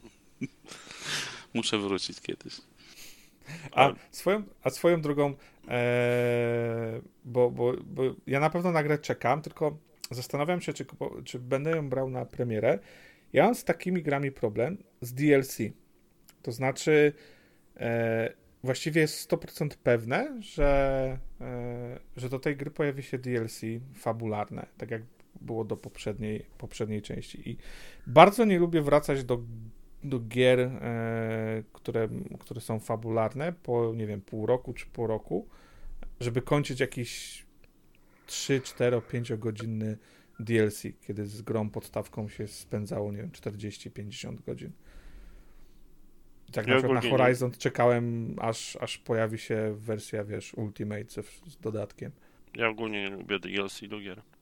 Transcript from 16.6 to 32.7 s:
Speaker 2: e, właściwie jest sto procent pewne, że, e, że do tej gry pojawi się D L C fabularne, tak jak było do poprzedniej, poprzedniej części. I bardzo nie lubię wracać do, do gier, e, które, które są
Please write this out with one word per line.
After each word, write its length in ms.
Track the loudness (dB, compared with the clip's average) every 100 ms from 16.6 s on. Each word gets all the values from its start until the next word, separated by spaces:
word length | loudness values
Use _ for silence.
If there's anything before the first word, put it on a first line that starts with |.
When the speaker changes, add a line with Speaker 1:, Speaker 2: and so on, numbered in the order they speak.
| -2 0 4 8 8 4 -16 -20 _ _ _ -6
Speaker 2:
e, 560 | -2 0 2 2 0 -4 _ -8
właściwie 360 | -4 -2 0 2
jest 180 | 2 0
sto 200 | -2 -2
procent 380 | -2 -6 -6 -2
pewne, 600 | 2 2 2 -2 -2 -6
że, 760 | -10 2 6 6 4 2 0 -4 -8 -10
e, 580 | -10 -6 -6 -8 -10 -12 -14 -10
że 120 | -6
do 100 | -2
tej 180 | -2 -2
gry 140 | -6
pojawi 320 | -2 -2 -2
się 160 | -6 -6
D 120 | -2 -2
L 120 | -2
C 180 | -6 -6 -6 -10
fabularne, 720 | -6 -4 -2 -2 -2 -4 -6 -12 -12
tak 120 | -8
jak 120 | -8 -8 -20 -20 -16
było 240 | -6 -4
do 120 | -4 -6
poprzedniej, 720 | -8 -10 -8 -4 -4 -6 -8 -14
poprzedniej 440 | -14 -6 -4 -4
części. 480 | -6 -10 -10 -12 -10
I 60 | -10 -12 -14 -16 -16 6
bardzo 380 | 10 12 10
nie 140 | 4 6
lubię 240 | 4 4
wracać 420 | 6 4 4 -2
do, 160 | 0 -2 -2 -12 -12 -16 -20 -12
do 160 | -4 -4
gier, 400 | -2 4 6 6
e, 100 | 4 -2 -6 -4 -2 -2 -2 -2 -2 -4 -6
które, 360 | -10 -2 0 0 -2 -8 -12
które 220 | -10 -12
są 200 | -4